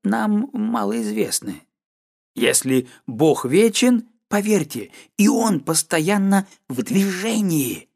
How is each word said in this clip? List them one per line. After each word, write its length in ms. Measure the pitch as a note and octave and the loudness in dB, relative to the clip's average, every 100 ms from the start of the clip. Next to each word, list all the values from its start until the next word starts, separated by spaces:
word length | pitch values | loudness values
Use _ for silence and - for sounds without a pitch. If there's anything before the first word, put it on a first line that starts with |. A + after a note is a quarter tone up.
нам 460 | G3 A3+ G#3+ G#3 C4 | -2 -2 0 -2 -2
малоизвестны. 1080 | A3 G#3+ - G#2 A2+ G#2+ G#2+ G2+ - G2+ F2+ _ _ _ _ _ _ _ | -6 -4 -2 -2 -2 -4 -2 -2 -4 -8 -14 _ _ _ _ _ _ _
Если 540 | - A#2+ C3 C3 C3 B2 - - | -2 0 0 0 -2 -2 -16 -12
Бог 360 | A2+ D#3 D#3 | 0 2 2
вечен, 640 | A#2+ E3 A3+ G3+ B3 A#3+ - _ _ | 0 2 2 4 2 2 -2 _ _
поверьте, 640 | G3+ G#3 G#3 C#3 A#2+ G2+ - - - | -4 0 0 -2 -8 -12 -20 -14 2
и 100 | G#3 | 2
Он 320 | B3 A3+ E3+ | 4 0 0
постоянно 880 | C#3+ D#3+ - E3 D#3+ G#3 G3 G3 G3 _ _ | -2 -4 0 -2 0 2 4 2 0 _ _
в 120 | B3+ | -8
движении. 1040 | A3+ G3 G3 F3+ A3 A3 G3 D#3+ B2 - - | -2 0 0 -2 -4 -2 0 0 -2 -6 -14